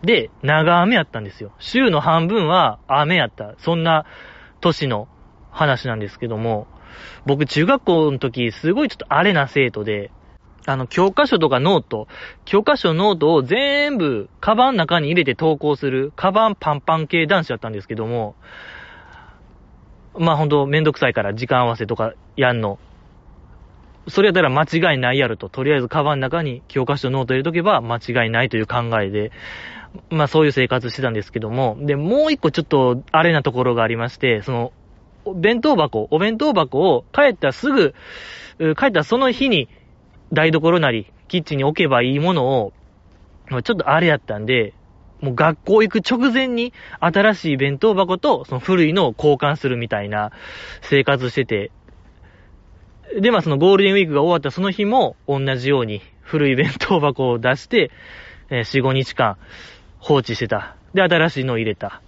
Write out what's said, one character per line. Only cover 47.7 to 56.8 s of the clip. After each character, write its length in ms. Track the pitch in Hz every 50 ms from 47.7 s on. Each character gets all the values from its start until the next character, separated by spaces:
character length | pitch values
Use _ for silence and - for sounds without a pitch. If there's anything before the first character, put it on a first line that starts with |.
| 139 135
当 160 | - 226 208
箱 240 | 185 196 175 190 185
と 260 | - 294 226 127 -
そ 120 | - 135
の 40 | 127
古 260 | - - 190 180 165
い 60 | 151
の 140 | 160 202 175
を 80 | 127 110
交 180 | - - 151 143
換 220 | 127 151 147 151
す 120 | 147 - 135
る 80 | 127
み 120 | 120 120 113
た 140 | - 104
い 60 | 101 104
な 240 | 107 104 104 104 - - - - - - - - - -
生 220 | - - 143 139 135
活 260 | - 139 127 127 123
し 40 | -
て 120 | 139 127
て、 240 | - 113 101 101 - - - _ - - - - - - - - - - - - - - - - - - - - - - - - - 440 214
で、 100 | 190 240
ま 80 | 233 196
あ、 40 |
そ 80 | - 165
の 80 | 151 139
ゴ 160 | 165 185 196
ー 20 |
ル 80 | 190 202
デ 60 | 196
ン 40 | 190
ウ 20 | 202
ィ 40 |
ー 60 | 190 160
ク 60 | 147
が 80 | 139
終 100 | 147 170
わ 60 | 175 165
っ 20 |
た 100 | 139 143
そ 100 | - 175
の 100 | 190 196
日 140 | 180 214 208
も 320 | 202 240 262 196 123 - _ _ -
同 120 | 139 139 135 135 131
じ 120 | 123 123 139
よ 120 | 143 135
う 40 | 120
に 180 | 107 107 101 - - _ -
古 280 | - - - 156 147 139
い 60 | 131
弁 140 | 123 151 147 135
当 220 | -